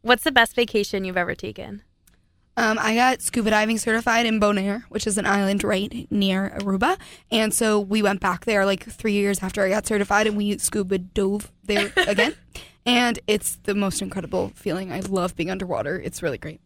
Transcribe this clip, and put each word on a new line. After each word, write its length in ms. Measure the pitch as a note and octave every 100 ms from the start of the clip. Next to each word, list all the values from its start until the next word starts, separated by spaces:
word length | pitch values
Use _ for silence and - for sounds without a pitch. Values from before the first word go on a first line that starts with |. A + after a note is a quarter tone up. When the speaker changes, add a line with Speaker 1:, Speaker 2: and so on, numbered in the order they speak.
Speaker 1:
What's 240 | A3+ A#3+
the 80 | -
best 240 | C4 A3+ -
vacation 480 | A#3+ A3 G3+ G3+
you've 140 | F#3+ F3+
ever 160 | E3+
taken? 480 | E3 G3 G3 - G3+ _ _ _ _ _ _ _
Speaker 2:
Um, 220 | - A3+ A3
I 160 | A3
got 280 | A3+ B3+ C4
scuba 260 | - B3 A3
diving 300 | G#3+ G#3+ A3
certified 480 | - A3+ A3+ A#3 A#3
in 120 | A3
Bonaire, 460 | G#3 G#3 G3 G#3 -
which 160 | G#3+ A3
is 100 | G#3
an 80 |
island 400 | - G3+ G3 G3
right 420 | G3+ F#3+ G3+ A#3+ -
near 440 | G#3 G3 F#3+ G3 -
Aruba. 380 | G3+ F#3+ B3+ F#4+ - - _
And 240 | A#3 A3
so 260 | G#3+ A3+ G#3
we 220 | G3 G#3+
went 180 | G3+ G3
back 240 | F#3+ F3+
there, 220 | - G#3 G3
like, 180 | G3
three 300 | - - A3+
years 280 | G3+ G3+ G3
after 200 | F#3+ G#3
I 60 | F#3+
got 160 | G#3 -
certified, 400 | G#3+ G3+ G#3 G#3+
and 100 | G#3
we 220 | G#3 G3+
scuba 400 | - G#3+ F#3 F#3+
dove 520 | F3+ - G3 G3+ - _
there 260 | - G3+ G3+
Speaker 1:
<laughs> 20 | -
Speaker 2:
again. 380 | F4 G3+ A#3+ - - - - _
And 340 | - B3 A#3+ A#3 -
it's 300 | G#3+ - -
the 120 | -
most 280 | G3+ G3+ -
incredible 500 | F#3+ G3 E3 F#3 G3
feeling. 380 | - G3 F3+ F#3+
I 80 | F3+
love 340 | F#3+ F#3+ F3+
being 160 | - E3+
underwater. 480 | F#3+ F#3 F3 C#3+ F3
It's 240 | - -
really 140 | E3+ B2+
great. 240 | D3 D#3+